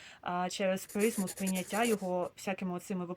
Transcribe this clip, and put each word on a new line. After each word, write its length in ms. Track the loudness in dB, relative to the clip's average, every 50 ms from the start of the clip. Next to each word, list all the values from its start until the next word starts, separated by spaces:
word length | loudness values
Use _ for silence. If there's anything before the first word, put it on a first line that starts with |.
| -16 -20 -20 -8
а, 280 | -4 -2 0 0 0 0
через 380 | 0 0 2 2 2 0 -2
призму 420 | -4 2 2 4 4 4 2 -2 -2
сприйняття 560 | -2 -2 0 0 0 0 0 0 2 4 4
його 460 | 4 4 2 2 0 0 0 0 -2 -4
всякими 380 | -6 -4 -4 -4 -2 -2 -4 -4
оцими 320 | -4 -4 -4 -4 -2 -2 -4 -6